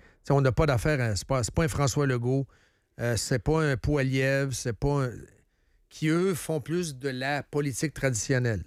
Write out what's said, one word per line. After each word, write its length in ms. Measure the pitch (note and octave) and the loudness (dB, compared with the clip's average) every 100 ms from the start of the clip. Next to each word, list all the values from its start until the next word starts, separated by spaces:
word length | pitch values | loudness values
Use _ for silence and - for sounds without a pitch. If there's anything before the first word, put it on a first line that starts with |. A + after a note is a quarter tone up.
| - _ | -10 _
T'sais, 80 | - | 0
on 80 | C#3 | 2
n'a 100 | C3+ | 4
pas 160 | A#2+ D#3 | 4 2
d'affaire 340 | B2 D#3 D3 | 2 2 0
à, 140 | A#2 | 0
c'est 140 | G2+ - | -2 -2
pas, 160 | C3+ | -2
c'est 100 | A2 | 0
pas 100 | - | 0
un 40 | D#3+ | 0
François 380 | - C#3 D3 C#3 | 2 0 2 0
Legault, 400 | B2 A#2+ C3+ C3+ _ _ _ _ - | 0 0 0 -2 _ _ _ _ -6
euh, 180 | A#2+ A2+ | -2 -2
c'est 220 | - C3 | 0 0
pas 240 | - D#3+ | 2 2
un 140 | D#3 B2+ | 2 0
Poilievre, 760 | - D3 C3 C3 C3+ C3+ C#3 | 0 0 2 2 2 2 0
c'est 200 | A#2+ B2 | -4 -6
pas 320 | G#2 C#3 C#3+ | -2 0 0
un, 80 | B2+ G2 - _ _ _ _ _ _ | 0 -4 -14 _ _ _ _ _ _
qui, 180 | - D#3+ | -4 0
eux, 260 | E3 F#3+ | 2 2
font 260 | D#3 - D#3+ | -2 -4 -4
plus 360 | B2 E3+ E3+ B2+ | -4 -4 -4 -6
de 140 | C#3 | -6
la 340 | B2+ C3 C#3+ | -4 -4 -4
politique 480 | - D3 D3 A#2+ D#3+ | -2 -2 -2 -2 -4
traditionnelle. 720 | - C#3 A#2 - C3 B2 G#2 | -2 0 0 0 2 2 -2